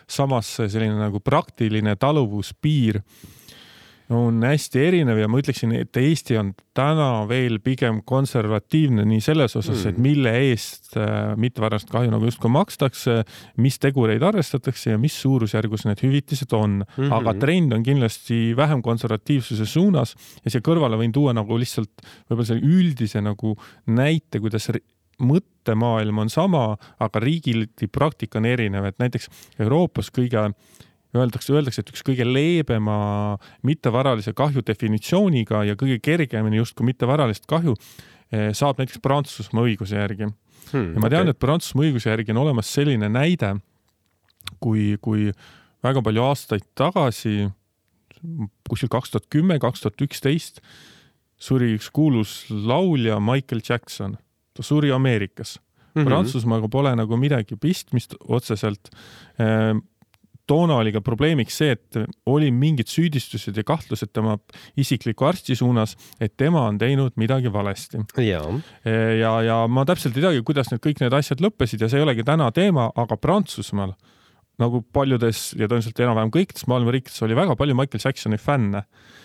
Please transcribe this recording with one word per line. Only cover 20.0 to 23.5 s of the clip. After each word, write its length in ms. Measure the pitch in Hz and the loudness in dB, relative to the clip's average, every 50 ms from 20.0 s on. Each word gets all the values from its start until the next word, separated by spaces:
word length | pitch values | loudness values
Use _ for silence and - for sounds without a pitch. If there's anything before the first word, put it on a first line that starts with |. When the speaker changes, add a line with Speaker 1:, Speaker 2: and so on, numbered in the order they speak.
| 123 - - - - - - - _ | 0 -2 -4 -12 -20 -20 -20 -8 _
Speaker 1:
ja 80 | - | -2
siia 80 | 107 127 | -2 0
kõrvale 400 | 110 156 165 170 151 123 110 110 | 2 2 2 2 2 2 2 2
võin 140 | 117 117 110 | 0 0 2
tuua 160 | 135 147 139 117 | 2 2 2 2
nagu 220 | 113 104 104 117 117 | 0 -2 -2 -2 -2
lihtsalt 460 | 127 - - - 113 - - - - - - - _ _ | -2 -2 -2 -4 -6 -6 -8 -18 -20 -20 -20 -20 _ _
võib-olla 180 | 123 113 120 107 | -2 -2 0 0
selle 160 | 117 117 - 143 | 0 0 2 4
üldise 560 | 170 185 180 170 143 120 117 104 - 107 101 | 4 4 4 2 0 -2 -4 -2 -2 -2 -2
nagu 320 | 104 104 101 - 107 | -2 -4 -2 -2 -4